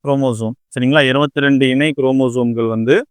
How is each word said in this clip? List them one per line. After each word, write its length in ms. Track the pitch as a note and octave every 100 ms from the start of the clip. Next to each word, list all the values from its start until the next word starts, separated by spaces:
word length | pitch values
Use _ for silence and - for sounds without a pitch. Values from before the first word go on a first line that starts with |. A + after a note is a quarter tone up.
chromosome. 520 | C#3+ C#3 C3+ A2+ A2 B2+ _ -
சரிங்களா? 260 | B2+ D3+ C3
இருபத்தி 320 | C3+ D3 D3 C#3
ரெண்டு 200 | C3+ C3+
இணை 160 | C3 D#3 D3
குரோமோசோம்கள் 680 | C3 C3+ B2+ B2 A#2+ A#2 A2+ A2+
வந்து 200 | A2+ F3+ D4